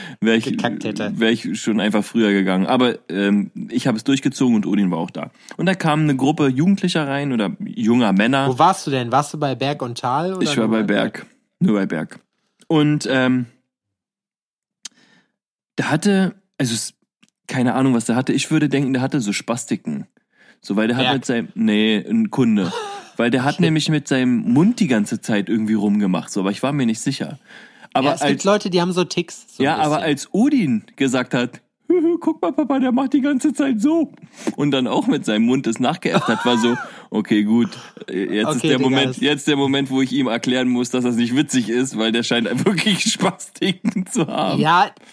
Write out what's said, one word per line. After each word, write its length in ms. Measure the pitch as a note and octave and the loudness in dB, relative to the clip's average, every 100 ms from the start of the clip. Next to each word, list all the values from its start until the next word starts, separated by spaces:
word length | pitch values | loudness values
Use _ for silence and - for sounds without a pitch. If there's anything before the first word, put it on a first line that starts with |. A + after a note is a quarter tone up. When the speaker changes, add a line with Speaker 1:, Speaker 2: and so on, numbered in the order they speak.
| - - | -16 -4
Speaker 1:
wär 120 | A2 A2+ | 0 2
ich, 80 | G#2+ | 0
Speaker 2:
Gekackt 400 | - A#2+ - A2+ | -2 -4 -4 -8
hätte. 260 | G#2 G#2 - | -6 -6 0
Speaker 1:
wär 100 | A2+ | 0
ich 320 | A#2 - A2 | 0 -2 -6
schon 180 | - G#2+ | -2 0
einfach 240 | G#2 G#2 | 2 0
früher 280 | G2+ A#2+ G#2 | 0 0 2
gegangen. 340 | G2 F#2+ F#2 F#2+ | 2 2 2 2
Aber, 320 | B2 B2 - - | 2 2 0 -6
ähm, 400 | F#2+ G2+ G2+ F#2+ - - | -2 2 2 0 -8 -8
ich 160 | B2 C3+ | -4 -2
hab 100 | A2 | -2
es 80 | |
durchgezogen 520 | - C3+ C#3 - B2+ A2 | 0 0 0 0 2 2
und 100 | F#2 | 2
Odin 240 | G2+ F#2+ | 0 0
war 80 | E2 | -2
auch 140 | E2+ | -4
da. 180 | - - - - - | -8 -12 -14 -16 -4
Und 100 | F3 | -2
da 80 | F#3 | 0
kam 240 | E3 D3+ | 0 2
eine 140 | D3+ C3+ | 2 2
Gruppe 320 | C3+ D#3+ C#3 | 0 2 2
Jugendlicher 600 | B2+ F3 G3 F3+ E3+ C#3+ | 2 2 2 0 -2 -2
rein 240 | C#3 C#3+ | -4 -2
oder 240 | A#2+ G2 - | -2 -2 -4
junger 480 | - - A2 A#2+ A2 | -8 -2 2 4 4
Männer. 360 | F#2+ A2+ C3+ C3+ | 4 2 2 2
Speaker 2:
Wo 100 | B2+ | 4
warst 300 | E3 F#3+ - | 2 2 -2
du 40 | |
denn? 200 | C3 A#2+ | -4 0
Warst 240 | B2+ C#3+ D#3 | 0 -2 -4
du 20 | |
bei 160 | C#3+ | -6
Berg 300 | B2 C3+ D3 | -4 -4 -4
und 160 | B2 A#2 | -6 -6
Tal? 340 | B2+ C3+ F3+ | -4 -2 -2
Oder 80 | F#3 | -4
Speaker 1:
Ich 160 | D#3+ C#3 | -4 -2
war 80 | A2 | 0
Speaker 2:
nur 60 | |
Speaker 1:
bei 100 | A2 | 0
Speaker 2:
bei 60 | G#2 | 0
Speaker 1:
Berg. 260 | G#2 A2 | 0 -2
Speaker 2:
Berg? 120 | - - _ _ - | -6 -16 _ _ -2
Speaker 1:
Nur 140 | E3 G#2+ | 0 2
bei 60 | F#2+ | 0
Berg. 340 | D#2+ D#2+ - _ _ _ _ - | -4 -8 -12 _ _ _ _ -2
Und, 400 | D#3 D3+ D3+ - | 2 4 2 0
ähm, 360 | C3 B2+ B2+ A#2+ _ _ _ _ _ _ _ _ _ _ _ _ _ - _ _ _ _ _ _ _ _ - | 0 2 0 -2 _ _ _ _ _ _ _ _ _ _ _ _ _ -20 _ _ _ _ _ _ _ _ -6
der 120 | - | -2
hatte, 460 | D#3+ G#3 G3 F#3 - _ - | 0 2 2 2 -4 _ -4
also 160 | C3 | -4
es, 200 | A2+ - - _ _ _ _ - | -4 -6 -12 _ _ _ _ -8
keine 280 | C3 B2 A#2+ | -2 0 2
Ahnung, 180 | C3+ | 2
was 120 | A#2 A2+ | 2 0
der 120 | A#2+ | 0
hatte. 160 | B2+ | 0
Ich 180 | B2+ - | -2 0
würde 160 | D#3 D3 | 0 2
denken, 240 | C#3 C3+ | 0 0
der 100 | C3 | -2
hatte 200 | C3+ D3+ | -2 -2
so 100 | G2+ | -2
Spastiken. 760 | G2+ - A#2+ - G#2 - C#2 - _ _ _ _ _ | -4 -4 -6 -4 -6 -4 -8 -10 _ _ _ _ _
So, 140 | - G2+ | -4 0
weil 140 | A2 | 0
der 80 | A#2+ | 0
hat 60 | B2+ | 0
Speaker 2:
Berg. 80 | C3 | 0
Speaker 1:
mit 100 | - | -2
seinem, 220 | A#2+ - - | -4 -4 -2
nee, 400 | A2 G#2 A2 G#2 | 2 2 2 0
ein 320 | - A2+ G#2+ | 0 0 0
Kunde. 420 | - A#2+ G#2+ F2+ - | 2 2 2 0 -4
Speaker 2:
<laughs> 400 | - - - - | -10 -12 -12 -4
Speaker 1:
Weil 140 | A#2 | 0
der 140 | C3 C3+ | 0 0
hat 80 | D#3 | 2
Speaker 2:
Okay. 80 | |
Speaker 1:
nämlich 240 | E3+ D#3 D3+ | 2 2 0
mit 220 | D3+ - | 0 0
seinem 300 | C3+ B2+ A#2 | 0 2 2
Mund 420 | - B2+ G3 A#3+ | 2 4 4 2
die 60 | E3 | 2
ganze 340 | A2+ G#2 G#2+ | 2 0 -4
Zeit 260 | - G#2 F#2+ | -2 -2 0
irgendwie 280 | G#2+ G#2+ G#2+ | 0 0 0
rumgemacht, 540 | G#2 G#2 G2 F2+ - | 2 2 2 0 -4
so, 80 | G#2 | -4
aber 100 | F#2+ | -2
ich 100 | G2+ | -2
war 100 | C3 | -2
mir 120 | C#3+ A#2+ | 0 0
nicht 140 | A2 | -2
sicher. 400 | - C3+ D#2 - - - - - - | -4 -6 -6 -12 -18 -20 -20 -20 -6
Aber 140 | C3+ C#3 | 0 0
Speaker 2:
Ja, 40 | - | 0
es 40 | |
gibt 120 | D3 | 0
Speaker 1:
als 100 | C3 | 0
Speaker 2:
Leute, 260 | G3 G#3 G#3 | 2 0 0
die 120 | F3 | 0
haben 100 | F3 | 0
so 140 | F3+ F3 | 0 -2
Ticks, 400 | - E3+ - - - | -4 -6 -8 -12 -2
so 80 | |
ein 0 | |
Speaker 1:
Ja, 120 | C#3 D#3 | 0 2
aber 140 | D3+ D3+ | 2 0
Speaker 2:
bisschen. 80 | |
Speaker 1:
als 300 | D#3+ C#3+ - | 0 -2 -2
Odin 500 | F#3 C4+ C#4+ D#3 A2 - - | 0 2 4 2 0 -4 -2
gesagt 360 | C3+ B2+ B2 | 0 0 0
hat, 280 | C3 B2 - _ _ - | -2 -2 -6 _ _ 0
<laughs> 40 | F4+ D#4+ E4+ | 2 2 0
"Guck 220 | E4 D#4 | -2 -2
mal, 100 | E4+ | -2
Papa, 280 | D#4 C4+ C4+ | 0 0 0
der 120 | C4 | 2
macht 220 | B3 C4+ | 0 2
die 80 | D4 | 2
ganze 320 | C#4 C4+ D4+ | 2 2 0
Zeit 260 | B3+ C#4 A3 | 0 0 2
so." 320 | C4 E4 D4 - - - - - | 2 2 0 -6 -20 -12 -8 -2
Und 140 | D3 | 0
dann 160 | C3+ A#2+ | 2 0
auch 180 | A#2 - | 0 0
mit 160 | D#3 | 0
seinem 220 | - G#2+ A#2 | 0 2 2
Mund 200 | C3+ A2+ | 2 0
das 120 | A2 | 0
nachgeäfft 480 | B2+ E3+ - - - | -2 -2 -2 0 0
hat, 160 | A2 B2 | 0 2
war 120 | A#2 | 2
so, 180 | A#2+ A#2+ - | 2 0 -4
Speaker 2:
<laughs> 160 | - - | -16 -6
Speaker 1:
"Okay, 320 | G#2 - G#2+ | -4 0 2
gut, 260 | G#2 A#2 A#2 - - - - | 4 2 2 -4 -18 -18 -10
äh, 280 | F2+ G2 G#2 | -6 -4 -2
jetzt 120 | A2+ | -2
ist 60 | D3 | 0
Speaker 2:
Okay, 100 | D#3+ | 0
Speaker 1:
der 80 | B2+ | 2
Speaker 2:
Digga, 100 | C3 | 2
Speaker 1:
Moment, 200 | C3+ C3+ | 2 0
Speaker 2:
das 80 | B2+ | 0
Speaker 1:
jetzt 260 | C3+ D3 - | 0 0 0
der 80 | C#3+ | 0
Moment, 360 | C#3 C#3 C3+ | 2 0 0
wo 100 | C3 | 0
ich 100 | C3 | 0
ihm 140 | C#3 B2+ | 0 -2
erklären 400 | A#2 B2+ B2+ B2+ | -2 -2 0 0
muss, 220 | B2 A#2+ | 0 0
dass 140 | B2+ | -2
das 120 | B2 A#2 | 0 0
nicht 200 | A#2+ B2+ | 0 0
witzig 340 | D3+ C3 G#2+ | 0 0 0
ist, 260 | A#2+ C3+ A2 | 0 -2 -2
weil 160 | A2+ | 0
der 120 | A2+ | 0
scheint 260 | A#2+ A#2 A2+ | 0 0 0
<laughs> 160 | A#2+ - | -2 0
wirklich 380 | F3 G#3+ F3+ | 0 0 0
Spastiken 1040 | A3 - - - - - G3 - - - F3+ | -2 -2 -2 -4 -10 -6 -4 -2 -4 -4 -4
zu 180 | B3 D3 | -4 -2
haben." 340 | - D#3+ C#3+ | -2 -2 0
Speaker 2:
Ja, 280 | D3+ F3 G#3 - - | 4 4 2 -2 -20